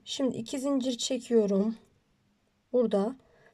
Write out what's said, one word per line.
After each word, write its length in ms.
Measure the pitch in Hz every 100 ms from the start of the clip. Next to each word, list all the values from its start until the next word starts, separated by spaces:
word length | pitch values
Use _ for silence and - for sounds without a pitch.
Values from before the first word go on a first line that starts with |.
| -
Şimdi 320 | - 269 -
iki 220 | 226 285
zincir 380 | 269 277 254 240
çekiyorum. 800 | - 254 - 233 208 196 214 226 _ _ _ _ _ _ _ _ _
Burada 420 | 247 220 202 208 269 _ _ -